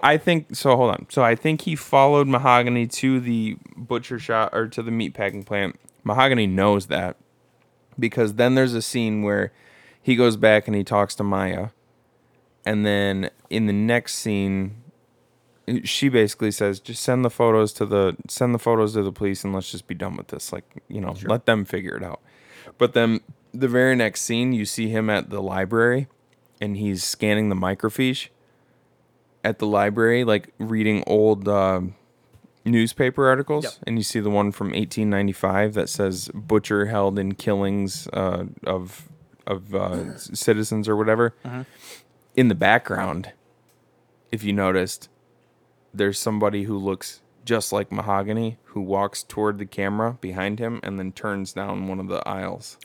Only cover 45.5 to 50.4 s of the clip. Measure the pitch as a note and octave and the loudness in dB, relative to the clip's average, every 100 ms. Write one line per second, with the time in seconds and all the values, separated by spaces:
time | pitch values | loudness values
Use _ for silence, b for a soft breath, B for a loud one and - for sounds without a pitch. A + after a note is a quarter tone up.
45.5 | _ _ _ _ G2 G2+ G2 - G#2+ G#2 | _ _ _ _ -2 -2 0 -4 0 0
46.5 | G2+ G2+ G2+ G2 F#2+ - - _ _ - | 0 -4 -4 -4 -6 -8 -18 _ _ -4
47.5 | A2+ - G#2 G2+ G2+ G#2 G2 G2+ A2 A2+ | -2 0 -4 -4 -6 -2 -2 0 -2 -4
48.5 | A#2 _ G#2 F#2+ G2 G2+ - - - G#2+ | -8 _ -8 -2 -2 -2 -6 -10 -2 -2
49.5 | G#2 G2+ - G2 G#2 A2+ A#2+ F#2 F#2 | -2 -8 -6 -4 0 -2 -4 -10 -6